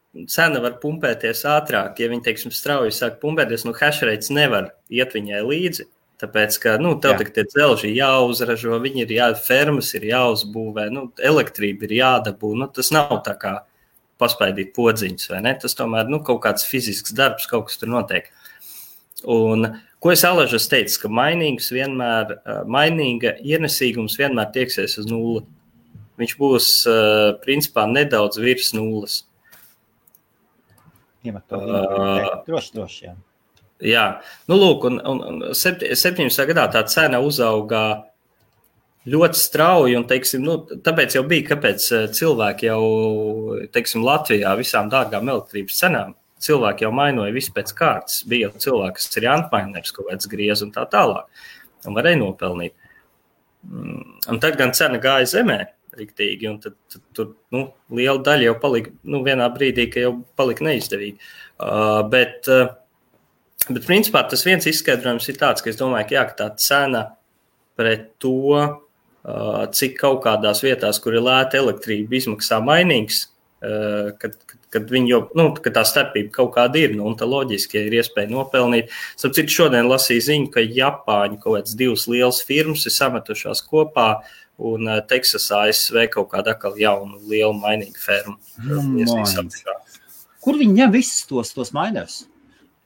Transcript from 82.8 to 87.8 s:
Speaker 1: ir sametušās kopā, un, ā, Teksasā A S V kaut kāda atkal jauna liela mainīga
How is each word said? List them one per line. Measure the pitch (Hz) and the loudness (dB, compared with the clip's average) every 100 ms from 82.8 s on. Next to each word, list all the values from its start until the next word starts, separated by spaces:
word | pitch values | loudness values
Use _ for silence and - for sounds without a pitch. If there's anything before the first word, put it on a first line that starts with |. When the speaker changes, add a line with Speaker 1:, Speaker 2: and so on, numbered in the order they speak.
| - | -2
Speaker 1:
ir | |
sametušās | - 135 120 - 107 104 - - | 0 0 0 -6 -8 -4 -6 0
kopā, | 156 151 127 113 107 - - _ - | 0 2 2 2 2 -6 -20 _ -10
un, | 113 110 | -6 -4
ā, | 110 107 | -2 -4
Teksasā | - 127 123 104 - 104 | 0 0 2 0 0 2
A | 107 | 2
S | 107 - | 2 0
V | 117 117 | 2 2
kaut | - 95 | 0 -2
kāda | 95 107 | -2 -2
atkal | 113 101 104 | -4 -6 0
jauna | 107 98 101 101 | 2 2 -4 -14
liela | 104 107 107 104 | -4 0 0 0
mainīga | 104 107 | -2 -2